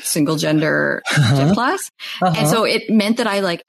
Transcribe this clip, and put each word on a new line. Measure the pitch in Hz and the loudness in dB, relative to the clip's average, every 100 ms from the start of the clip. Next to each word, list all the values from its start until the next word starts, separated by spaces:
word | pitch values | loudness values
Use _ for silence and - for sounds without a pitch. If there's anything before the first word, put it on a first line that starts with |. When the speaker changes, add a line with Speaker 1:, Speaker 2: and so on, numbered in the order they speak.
Speaker 1:
single | - 170 143 156 | -6 -2 0 0
gender | 160 156 151 147 147 - - | 0 0 0 0 -2 -4 -2
Speaker 2:
Uh-huh. | 151 131 135 151 | 2 2 4 2
Speaker 1:
gym | |
class. | 208 262 381 - - - - | 2 0 -2 -6 -14 -14 -2
Speaker 2:
Uh-huh. | 185 165 | 0 2
Speaker 1:
And | 151 | 0
so | 226 202 | 2 0
it | 226 - | -2 0
meant | 220 208 240 | 0 2 0
that | 220 | -2
I, | 202 | 0
like, | 190 170 | -2 -4